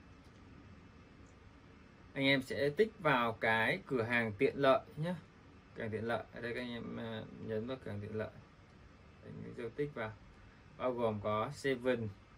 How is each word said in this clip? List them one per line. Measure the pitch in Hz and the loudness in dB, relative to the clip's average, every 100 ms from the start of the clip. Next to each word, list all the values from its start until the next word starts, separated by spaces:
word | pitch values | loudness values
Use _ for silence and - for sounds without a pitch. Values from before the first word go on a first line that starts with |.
| - - - - - - - - - - - - - - - - - - - - - | -20 -20 -20 -20 -20 -20 -20 -20 -20 -20 -20 -20 -20 -20 -20 -20 -20 -20 -20 -20 -12
Anh | 139 | 0
em | 135 139 | 4 4
sẽ | 127 107 143 | 2 0 0
tích | 147 220 - | 4 2 4
vào | 156 127 117 | 4 6 4
cái | 107 117 113 113 185 - | 2 2 4 4 0 0
cửa | 131 | 0
hàng | 110 120 113 101 | 2 2 2 2
tiện | 135 - | 2 4
lợi | 139 131 - - | 6 6 4 -6
nhé. | 165 175 - - - - - - | -4 -4 -8 -20 -20 -20 -18 -8
Cửa | |
hàng | 117 | -6
tiện | 104 | -4
lợi. | 113 110 - | -2 -4 -4
Ở | - | -10
đây | 117 | -8
các | 120 | -6
anh | 123 | -6
em, | 120 120 117 | -8 -8 -8
ờ, | 117 110 - - 110 | -6 -8 -10 -12 -4
nhấn | 110 117 | -4 -2
vào | 131 | -6
cửa | - | -6
hàng | 104 | -8
tiện | 104 | -6
lợi. | 107 107 - - - - - - - - - | -6 -6 -8 -20 -20 -20 -20 -20 -20 -20 -20
Anh | - 107 110 120 | -16 -12 -12 -10
em | 117 | -10
tích | - 147 | -4 -4
vào. | 131 110 107 - - - - - - | -2 -8 -8 -18 -20 -20 -20 -20 -4
Bao | 123 | -2
gồm | 120 113 104 | 2 2 2
có | 107 107 120 | 0 0 0
Seven, | 143 135 127 127 120 110 - - | -2 -2 2 2 2 0 -8 -18